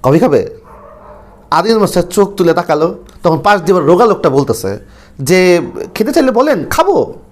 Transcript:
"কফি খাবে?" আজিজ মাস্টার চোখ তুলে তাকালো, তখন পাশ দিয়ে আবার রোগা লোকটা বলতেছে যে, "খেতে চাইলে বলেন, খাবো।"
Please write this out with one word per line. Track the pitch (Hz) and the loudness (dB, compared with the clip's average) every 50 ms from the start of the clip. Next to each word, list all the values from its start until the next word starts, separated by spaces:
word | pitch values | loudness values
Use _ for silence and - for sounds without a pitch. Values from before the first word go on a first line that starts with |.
| - | 2
"কফি | 127 143 208 | 2 2 4
খাবে?" | 233 254 143 113 87 - - - - - - - - - - - - - - - - - - - - - | 2 2 2 0 -2 -2 -10 -18 -20 -20 -20 -20 -20 -20 -20 -20 -20 -20 -20 -20 -20 -20 -20 -20 -8 -2
আজিজ | 143 160 175 220 226 | -2 -2 2 2 2
মাস্টার | 220 202 175 - 185 170 | 2 2 0 0 -2 -4
চোখ | 175 - 208 196 190 196 | -2 -2 -2 -2 -2 -2
তুলে | - 185 170 160 | -2 0 0 0
তাকালো, | 170 175 - 160 151 156 175 190 - - - - - - | 0 0 -2 -2 0 0 -2 -4 -8 -16 -20 -20 -4 -2
তখন | 175 165 147 | -2 -2 0
পাশ | - 202 208 196 | 2 2 0 2
দিয়ে | 160 175 196 | 2 0 0
আবার | 185 151 | 0 2
রোগা | 139 175 175 240 | 2 2 4 4
লোকটা | 226 190 - - 160 | 2 0 0 -2 0
বলতেছে | 131 135 135 - 110 - - 95 101 113 - - - - - - - - | 0 0 0 0 -4 -4 -4 -8 -8 -8 -12 -20 -20 -20 -20 -20 -14 -10
যে, | 139 131 175 185 185 180 175 175 - 175 - - - - - | -2 0 2 2 4 4 2 2 0 -4 -10 -12 -12 -12 -6
"খেতে | - 214 233 277 | -6 -4 0 0
চাইলে | 339 277 262 | 0 0 2
বলেন, | 220 233 262 311 277 185 - - | 2 0 0 0 0 -2 -2 -4
খাবো।" | - - 339 381 381 - 117 - - - - - | -2 0 0 2 2 0 0 -2 -6 -18 -20 -20